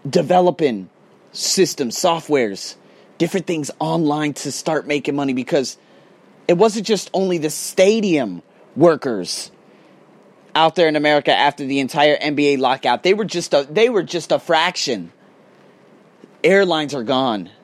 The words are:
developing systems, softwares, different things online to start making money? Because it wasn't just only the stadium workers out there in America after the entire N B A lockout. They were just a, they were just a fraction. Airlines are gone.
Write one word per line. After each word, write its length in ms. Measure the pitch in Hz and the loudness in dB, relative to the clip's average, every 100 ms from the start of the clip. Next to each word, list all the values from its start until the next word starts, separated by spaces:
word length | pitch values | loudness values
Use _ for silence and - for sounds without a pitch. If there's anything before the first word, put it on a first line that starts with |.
| 143 | -4
developing 800 | 175 151 180 180 147 147 104 92 _ _ _ _ | -2 2 2 2 2 -2 -2 -10 _ _ _ _
systems, 640 | - - - 170 - 120 - | -10 -4 0 0 0 -6 -2
softwares, 800 | 180 165 - 147 113 98 - - _ _ - - | -2 -2 -2 -2 -2 -6 -14 -18 _ _ -20 -6
different 280 | 165 190 160 | -4 -4 -4
things 240 | 165 139 - | -6 -6 -6
online 540 | 156 170 151 147 151 | -4 -2 0 -2 -4
to 180 | 135 147 | -6 -10
start 360 | - - 156 - | -8 -4 -4 -2
making 280 | 147 127 143 | -4 -2 -4
money? 180 | 139 | -2
Because 440 | 127 120 160 123 - _ - _ _ _ _ - | -4 -2 -2 -2 -8 _ -20 _ _ _ _ -2
it 100 | 170 | 2
wasn't 300 | 220 214 196 | 2 2 -2
just 240 | 196 - | -4 -2
only 240 | 185 190 175 | -4 -2 -2
the 140 | 151 | -4
stadium 920 | - - - 190 226 202 151 113 87 - _ _ - | -6 -8 2 4 4 2 0 0 -6 -14 _ _ 2
workers 760 | 170 147 135 107 85 - - _ _ _ _ _ _ _ _ _ _ 147 | 4 4 -2 -6 -6 -10 -12 _ _ _ _ _ _ _ _ _ _ 2
out 180 | 160 180 | 2 4
there 120 | 160 | 2
in 80 | 151 | 4
America 360 | 147 147 143 | 2 2 2
after 320 | 104 143 - | 2 2 0
the 160 | 139 139 | -4 -2
entire 360 | 131 147 147 143 | -2 2 2 2
N 180 | 151 | 0
B 220 | 143 143 139 | 0 2 2
A 20 | |
lockout. 460 | 123 135 127 120 | 0 0 0 0
They 100 | 185 | 2
were 120 | 208 208 | 0 0
just 280 | 175 - | -6 0
a, 140 | 147 139 | 0 0
they 200 | 160 233 | 2 2
were 140 | 220 | 2
just 280 | 151 175 - | -2 -6 -2
a 80 | 147 | -2
fraction. 720 | - 160 175 180 - 107 85 _ _ _ _ _ _ _ _ _ _ _ - _ | 2 2 2 -2 -6 -6 -8 _ _ _ _ _ _ _ _ _ _ _ -20 _
Airlines 520 | 156 196 190 160 147 139 | 4 4 4 0 -2 -6
are 80 | |
gone. 480 | 113 131 131 107 87 - | -2 0 0 -2 -6 -16